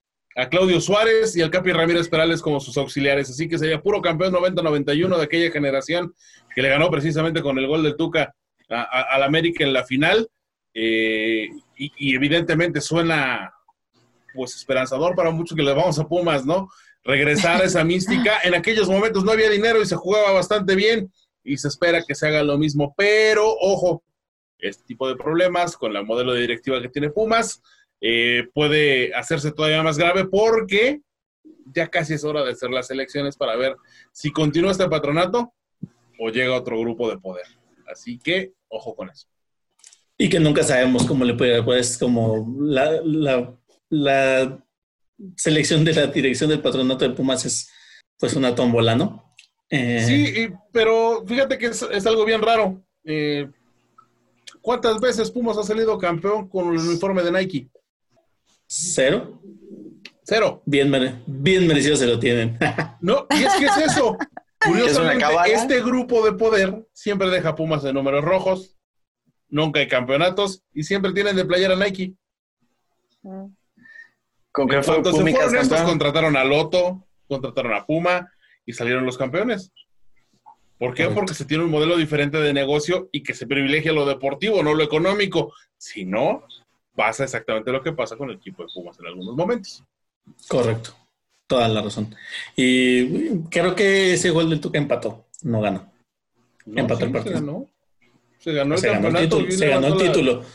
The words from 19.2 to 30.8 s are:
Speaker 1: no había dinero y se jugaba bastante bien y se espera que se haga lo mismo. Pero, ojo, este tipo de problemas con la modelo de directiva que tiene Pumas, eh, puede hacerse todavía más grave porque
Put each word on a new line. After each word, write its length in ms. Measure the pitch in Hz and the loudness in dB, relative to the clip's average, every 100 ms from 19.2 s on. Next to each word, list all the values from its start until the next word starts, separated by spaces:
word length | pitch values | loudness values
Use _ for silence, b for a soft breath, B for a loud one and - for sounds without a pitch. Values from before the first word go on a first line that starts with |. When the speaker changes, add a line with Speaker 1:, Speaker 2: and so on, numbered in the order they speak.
| 190 | 2
Speaker 1:
no 60 | |
había 180 | 220 220 | 2 2
dinero 320 | 208 220 220 | 2 2 2
y 40 | 196 | 2
se 100 | 165 | -2
jugaba 340 | 185 214 208 | 0 2 4
bastante 440 | 190 180 208 190 190 | 2 2 0 2 2
bien 360 | 214 226 190 _ _ _ | 2 0 -4 _ _ _
y 140 | - 139 | -8 -4
se 100 | 143 | -4
espera 360 | - 175 170 170 | 0 2 2 -2
que 80 | 143 | -4
se 120 | 151 | 0
haga 160 | 151 | 0
lo 140 | 147 143 | 0 0
mismo. 360 | 156 143 147 - | 0 0 -2 0
Pero, 500 | 202 214 220 214 220 220 | 2 4 4 4 2 2
ojo, 440 | 190 185 175 160 _ _ _ _ _ _ | 0 2 0 -2 _ _ _ _ _ _
este 240 | 98 - | -10 -10
tipo 240 | - 117 131 | -14 -6 -4
de 80 | 131 | -4
problemas 600 | 151 165 180 175 170 - | -2 2 2 2 -2 -4
con 180 | 113 | -6
la 100 | 104 | -4
modelo 300 | 104 120 127 | -2 -2 0
de 80 | 123 | 0
directiva 400 | 120 117 - 127 | -2 -4 -4 -4
que 80 | 127 | -4
tiene 200 | 143 147 | -6 -4
Pumas, 520 | 196 220 226 226 - b b b _ | -2 0 0 -2 -8 b b b _
eh, 460 | 110 117 120 120 123 | -2 2 2 0 -2
puede 600 | 151 147 151 147 131 123 | -2 0 2 2 2 0
hacerse 380 | 120 - 160 147 | -4 -4 -4 -4
todavía 320 | 151 156 156 | -2 0 0
más 140 | 160 147 | 0 0
grave 280 | 170 185 185 | 2 0 0
porque 760 | 196 226 226 190 196 | 2 2 2 0 0